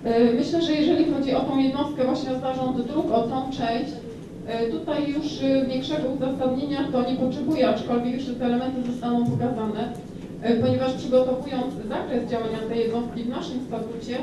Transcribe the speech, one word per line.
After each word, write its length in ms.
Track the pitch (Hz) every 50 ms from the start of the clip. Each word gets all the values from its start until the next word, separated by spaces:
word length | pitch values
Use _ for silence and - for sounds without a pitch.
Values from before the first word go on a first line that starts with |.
| -
E, 300 | 233 226 233 240 233 233
myślę, 280 | - 285 - 330 330
że 100 | 339 294
jeżeli 340 | 302 302 - 349 349 - - -
chodzi 240 | 277 269 277 269 254
o 40 | 262
tą 200 | - - 277 269
jednostkę, 460 | 269 269 269 294 302 302 - - 254
właśnie 260 | 254 - 262 - 262
o 80 | 254 254
zarząd 420 | 254 262 262 254 262 254 240 240
dróg, 300 | 240 233 - 302 349 -
o 100 | - 233
tą 300 | 233 240 269 262 262 -
część, 400 | - - 240 226 233 247 - - - - - - - - - - - - - 220
e, 200 | 233 233 233 233
tutaj 460 | - - - 311 294 285 294 285 277
już, 300 | 302 302 - - - 269
e, 220 | 269 269 269 262
większego 380 | 247 254 262 262 - 302 302 254 254
uzasadnienia 720 | 254 - 254 262 - - 254 254 254 269 294 285 285 - 277 269
to 200 | 254 247 233 -
nie 60 | 262 -
potrzebuje, 520 | 254 - - - 240 - - 254 254 226
aczkolwiek 440 | 240 - - - 240 240 240 247 254
jeszcze 200 | - - 247 240
te 120 | 247 254
elementy 460 | 240 240 240 254 262 269 247 240 240
zostaną 340 | 240 - 240 240 240 240 240
pokazane, 680 | 240 - - 240 247 - 220 214 208 208 220 240 - - - - - - - - - - -
e, 140 | - 233 240
ponieważ 380 | 220 240 254 254 254 262 262 254
przygotowując 800 | - - 247 247 254 254 254 254 - 277 277 269 254 247 - - - 214 214
zakres 400 | 262 320 - - 269 240 - -
działania 260 | 240 233 226 220 226 220 220 226
tej 100 | 233 233
jednostki 440 | 226 - 226 233 240 - - 247 226
w 60 | 240
naszym 280 | 269 339 - - 247 247 - -
statucie 500 | 226 226 220 226 233 226 - 233 247 269